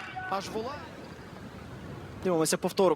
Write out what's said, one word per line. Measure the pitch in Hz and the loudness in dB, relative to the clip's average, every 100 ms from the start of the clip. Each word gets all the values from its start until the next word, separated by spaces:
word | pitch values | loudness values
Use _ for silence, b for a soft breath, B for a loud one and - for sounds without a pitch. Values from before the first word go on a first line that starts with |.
| - - - | -8 -6 -2
аж | 190 - | -2 -2
вола. | 220 233 294 - - - - - - - - - - - - - - | -4 -4 -6 -10 -12 -14 -14 -14 -12 -12 -12 -12 -12 -10 -10 -10 -4
Дивимося | 185 170 156 180 | 2 4 6 4
повтор. | 185 - 185 | 2 6 6